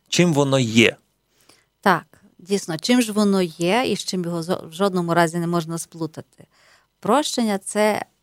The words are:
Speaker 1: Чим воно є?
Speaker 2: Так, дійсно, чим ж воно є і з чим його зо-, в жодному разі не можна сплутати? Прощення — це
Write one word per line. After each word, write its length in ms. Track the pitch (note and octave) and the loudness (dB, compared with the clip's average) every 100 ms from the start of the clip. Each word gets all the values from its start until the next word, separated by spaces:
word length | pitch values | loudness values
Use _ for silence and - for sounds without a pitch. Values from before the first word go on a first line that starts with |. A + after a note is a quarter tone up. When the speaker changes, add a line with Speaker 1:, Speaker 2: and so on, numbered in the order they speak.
| _ | _
Speaker 1:
Чим 240 | - F3 | 2 2
воно 260 | C#3+ C#3 C3+ | 2 2 2
є? 360 | A#2 A2 - - _ _ _ _ _ _ _ _ | 2 4 4 2 _ _ _ _ _ _ _ _
Speaker 2:
Так, 240 | G3+ E3 - _ G3+ _ | 0 0 -2 _ _ _
дійсно, 380 | F3+ G3 - D#3+ | -4 -4 -4 -6
чим 240 | - B3 | 0 2
ж 100 | A3 | 2
воно 300 | G#3 G3+ F#3+ | 0 2 2
є 420 | F3+ D#3+ E3+ A3+ C4 | -2 -2 0 0 0
і 80 | G3 | -4
з 100 | - | -6
чим 180 | F#3 | -6
його 200 | E3+ E3+ | -4 -6
зо-, 200 | E3 - E3 | -4 -6 -8
в 40 | |
жодному 400 | D#3+ G3+ F#3 E3+ | -4 -2 -2 0
разі 240 | E3 E3+ F3 | 2 2 0
не 100 | E3+ | -2
можна 300 | F3 E3 E3 | -2 -4 -8
сплутати? 720 | - E3 D#3+ C#3+ - - - _ _ _ _ _ | -10 -10 -10 -10 -18 -20 -20 _ _ _ _ _
Прощення — 580 | F3+ G#3+ G3+ - A3 G3 - | 0 0 0 -2 -2 -4 -4
це 400 | G#3 G#3+ G3+ - _ | -2 0 0 -6 _